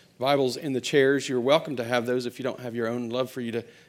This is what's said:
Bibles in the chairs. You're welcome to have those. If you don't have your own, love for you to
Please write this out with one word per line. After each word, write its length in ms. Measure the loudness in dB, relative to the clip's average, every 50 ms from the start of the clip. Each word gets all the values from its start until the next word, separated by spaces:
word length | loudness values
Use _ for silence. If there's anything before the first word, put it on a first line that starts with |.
| _ _ _ -4
Bibles 380 | 0 2 2 2 2 0 -2
in 160 | -4 -4 -4 -4
the 80 | -4
chairs. 480 | -2 2 4 6 6 6 6 2 0 0
You're 140 | -2 0 4
welcome 340 | 4 4 4 2 0 -6
to 80 | -6 -4
have 220 | -2 0 0 0
those. 180 | 0 -2 -2 -2
If 140 | -4 -6 -6
you 40 | -6
don't 160 | -6 -6 -6
have 140 | -8 -8 -4
your 140 | -4 -2 -2
own, 220 | -2 -4 -4 -4
love 200 | -4 -4 -4 -4
for 120 | -6 -8 -8
you 100 | -6 -4
to 120 | -6 -6 -8 -12 -20 -20